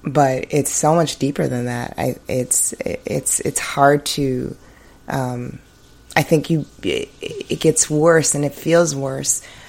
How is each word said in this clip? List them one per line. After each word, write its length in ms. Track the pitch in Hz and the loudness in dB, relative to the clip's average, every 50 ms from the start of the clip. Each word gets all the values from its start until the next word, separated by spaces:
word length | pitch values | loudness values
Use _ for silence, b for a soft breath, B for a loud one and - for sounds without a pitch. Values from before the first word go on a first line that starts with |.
| - | -8
but 420 | 151 131 151 143 135 131 123 - - | 0 2 4 4 4 2 -2 -4 0
it's 200 | - 147 - - | 0 0 0 0
so 240 | - - - 151 160 | -2 0 2 4 4
much 240 | 170 160 143 - - | 4 2 0 0 -2
deeper 300 | 131 139 147 - - 131 | -2 -2 0 -2 -2 -2
than 160 | 127 120 120 | -2 -2 -4
that. 300 | 123 120 120 120 - - | -4 -4 -6 -6 -8 -6
I, 200 | - - 131 123 - - - | -4 -4 -4 -4 -6 -8 -4
it's, 460 | - 127 123 123 - - - - - - | -2 -2 -2 0 0 0 0 -2 -4 -6
it's, 600 | - - 170 - - - - 147 - - - - | -6 -6 -6 -6 -6 -4 -4 -4 -2 -2 -4 -2
it's 180 | - - 139 - | -2 -4 -4 -4
hard 460 | - - - 143 139 143 147 147 143 | -6 -4 2 4 6 6 6 4 0
to, 500 | - - - 143 135 127 123 - - - - B B B B B B B B - - | -4 -4 -2 -2 -2 -2 -4 -4 -8 -10 -14 B B B B B B B B -10 -6
um, 520 | 143 139 131 123 123 120 123 127 - - - _ _ _ - - - - _ - - | -4 -4 -4 -4 -6 -6 -8 -10 -12 -14 -20 _ _ _ -20 -20 -20 -20 _ 0 0
I 80 | 175 | 0
think 280 | 143 - 170 151 143 - | 4 4 2 2 4 2
you, 160 | 165 156 - - - - | -2 -2 -2 -6 -14 -8
it, 260 | - 87 67 - - - - - | -4 -4 -4 -4 -4 -8 -12 -14
it 360 | - - 466 403 - - - 156 | -12 -10 -10 -10 -6 -6 -6 2
gets 300 | - 160 151 - - - | 2 2 2 2 0 0
worse 460 | 151 151 151 170 165 160 143 - - | 0 4 4 6 6 4 4 2 0
and 100 | 143 143 | 0 -2
it 80 | 143 | -4
feels 420 | - - - 156 165 170 175 160 143 | -4 -6 -2 2 4 4 4 2 0
worse, 460 | 139 139 135 135 135 139 - - - B B B B B | -4 -6 -6 -6 -4 -2 -2 -4 -4 B B B B B